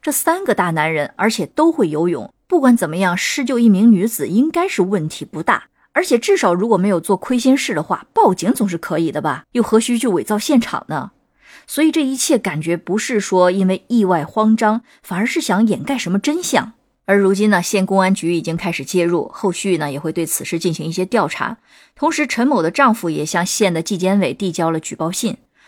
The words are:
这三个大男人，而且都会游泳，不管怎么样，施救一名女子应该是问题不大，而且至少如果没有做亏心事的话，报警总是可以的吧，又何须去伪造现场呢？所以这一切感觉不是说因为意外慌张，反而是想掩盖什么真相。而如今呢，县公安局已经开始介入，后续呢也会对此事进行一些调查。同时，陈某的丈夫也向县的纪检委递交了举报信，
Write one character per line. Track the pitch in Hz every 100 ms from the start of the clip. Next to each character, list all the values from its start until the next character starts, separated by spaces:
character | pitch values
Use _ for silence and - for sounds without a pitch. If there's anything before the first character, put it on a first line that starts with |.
这 | -
三 | - - 359 392
个 | 208
大 | 180
男 | 160 156
人， | 160 147 -
而 | 208
且 | 220 151
都 | - 330
会 | 320 185
游 | 151 175
泳， | 147 104 _ _
不 | 359
管 | 262 233
怎 | 160
么 | 165
样， | 190 180
施 | - - 262
救 | 247
一 | 233
名 | 190 226
女 | 202 220
子 | - 135
应 | 190 302
该 | 339 370
是 | -
问 | 185 202 156
题 | - -
不 | -
大， | 165 214 - _ _
而 | -
且 | 370 240
至 | 311 392
少 | 196 175
如 | 226
果 | 196
没 | 196
有 | 180
做 | 170 190
亏 | - 247
心 | 254 262
事 | - 170
的 |
话， | 156 190 -
报 | - 415
警 | 185 175
总 | - 202
是 | 170
可 | - 165
以 | 165
的 | 151
吧， | 151 123 _
又 | 240
何 | 220 220
须 | 226 240
去 | 254
伪 | 175
造 | - 214
现 | - 269
场 | - - -
呢？ | 151 202 _ _ _ _ - -
所 | -
以 | 311
这 | 330
一 | 269 262
切 | - 262
感 | 196 151
觉 | 151 170
不 | - 202
是 | - 233
说 | 190 185 180
因 | 190 185
为 | 185 _
意 | 240 190
外 | 175 151
慌 | - 214 226
张， | 220 220 _ _
反 | - 180
而 | 226
是 | 339
想 | - 190 226
掩 | 143
盖 | 151 262
什 | 175
么 | 196
真 | 294 320
相。 | 359 - 220 _ _ _ -
而 | 202
如 | 196 196
今 | 214
呢， | 196
县 | 175 202 185
公 | 190
安 | 185 190
局 | 165
已 | 170
经 | 165 165
开 | 190
始 | 160
介 | 139 185
入， | 170 170 -
后 | - 196
续 | 175 196 170
呢 | 147
也 | 139
会 | 160
对 | 160 160
此 | -
事 | - 170
进 | 175
行 | 160 160
一 |
些 | 165 185
调 | 233 160
查。 | - - 226 _ _ _ _
同 | 294
时， | 320 294
陈 | - 254
某 | 247
的 | 160
丈 | 220 262 220
夫 | 175
也 | 151
向 | 147 180 175
县 | - 202
的 | 165
纪 | 160 190
检 | 185 202
委 | 165
递 | 127 196
交 | 165 165
了 | 160
举 | - -
报 | 165
信， | 185 226 - _ _